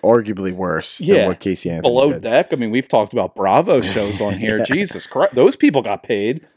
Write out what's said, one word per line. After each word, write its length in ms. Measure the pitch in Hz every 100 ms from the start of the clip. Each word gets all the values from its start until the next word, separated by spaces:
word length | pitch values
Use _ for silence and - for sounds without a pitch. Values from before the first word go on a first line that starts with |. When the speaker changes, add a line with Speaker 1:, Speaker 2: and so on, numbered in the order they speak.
Speaker 1:
arguably 500 | 104 120 107 98 95
worse 480 | 92 90 80 - -
Speaker 2:
Yeah, 140 | 165
Speaker 1:
than 120 | 180 95
what 120 | 90
Casey 300 | 98 90 -
Anthony 180 | 82 113
Speaker 2:
Below 240 | 123 143
Speaker 1:
did. 100 | 127
Speaker 2:
Deck. 260 | 117 131 180
I 40 | -
mean, 140 | 113
we've 160 | 120 -
talked 280 | 120 107
about 200 | 120 92
Bravo 460 | - 95 120 185 139
shows 400 | 95 107 101 98
on 160 | 104 95
here. 200 | 110 107
Speaker 1:
<laughs> 0 |
Yeah. 60 |
Speaker 2:
Jesus 420 | 110 151 202 90 -
Christ, 280 | 131 180
those 220 | 123 180 -
people 240 | 294 139
got 220 | 104 98
paid. 440 | - 104 107 156 -